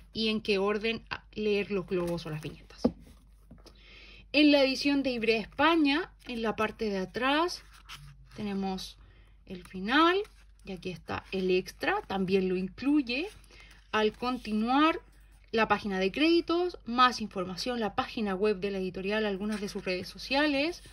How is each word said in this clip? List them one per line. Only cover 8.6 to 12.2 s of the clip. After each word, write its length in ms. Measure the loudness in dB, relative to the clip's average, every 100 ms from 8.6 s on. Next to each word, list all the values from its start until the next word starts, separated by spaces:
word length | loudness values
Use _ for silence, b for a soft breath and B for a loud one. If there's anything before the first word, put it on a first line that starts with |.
| -4 -4 -8 -16 b b b b -16
el 180 | -16
final, 540 | -14 -8 0 4 4 4 -2 -12 -20 -18 -14
que 60 |
aquí 160 | -10 -10
está 340 | -10 -8 -8 -6
el 180 | -2 2
extra, 520 | 2 0 -4 -2 -2 -2
también 440 | -4